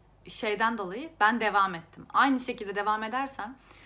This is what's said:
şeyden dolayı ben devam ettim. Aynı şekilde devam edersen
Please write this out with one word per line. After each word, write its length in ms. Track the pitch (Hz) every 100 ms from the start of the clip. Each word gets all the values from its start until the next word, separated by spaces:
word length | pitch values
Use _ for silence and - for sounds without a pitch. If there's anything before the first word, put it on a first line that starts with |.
| _ _ -
şeyden 500 | - 220 208 226 226
dolayı 320 | 180 208 320 -
ben 200 | 214 233
devam 340 | 220 202 190
ettim. 320 | 170 - 165 -
Aynı 260 | 202 262 254
şekilde 340 | 254 - 202
devam 280 | 202 208 214
edersen 540 | 220 254 277 - 220 269 - -